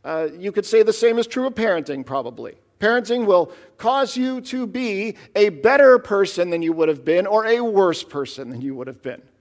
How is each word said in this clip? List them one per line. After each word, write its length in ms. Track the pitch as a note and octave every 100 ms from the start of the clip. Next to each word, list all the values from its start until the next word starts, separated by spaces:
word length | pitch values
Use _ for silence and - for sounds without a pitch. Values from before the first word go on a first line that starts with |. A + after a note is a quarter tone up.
Uh, 220 | C#3+ D#3+ D#3 E3+
you 140 | G3
could 160 | G3+ G3+
say 160 | A3
the 100 | G#3+
same 240 | G#3+ A#3 A3+
is 120 | A#3
true 180 | C4 C4
of 80 |
parenting, 500 | A3+ A3 E3+ D3 C#3
probably. 520 | C3 C#3 A#2+ A#2 A2+ - _ _
Parenting 440 | G#3+ A#3+ A#3 A#3+
will 280 | G#3+ F3+ D3+ - - _
cause 380 | A3+ C4+ C4+ B3
you 240 | B3+ B3+
to 260 | B3+ B3+ A#3+
be 480 | B3 B3 G3 A3 - - G3
a 140 | G#3
better 500 | D3+ G#3 C#4 C4+ B3
person 500 | - G3 G3 - F3+
than 100 | E3+
you 120 | E3
would 160 | E3 D#3
have 160 | C#3+
been 200 | C3 E3+
or 220 | G3 G#3+ A3
a 140 | A#3+
worse 420 | A#3 G3 F#3 D#3
person 480 | - C#3+ C3+ - C3+
than 100 | A#2+
you 140 | C3+
would 140 | C3+ B2+
have 120 | B2
been. 220 | C3 - _ _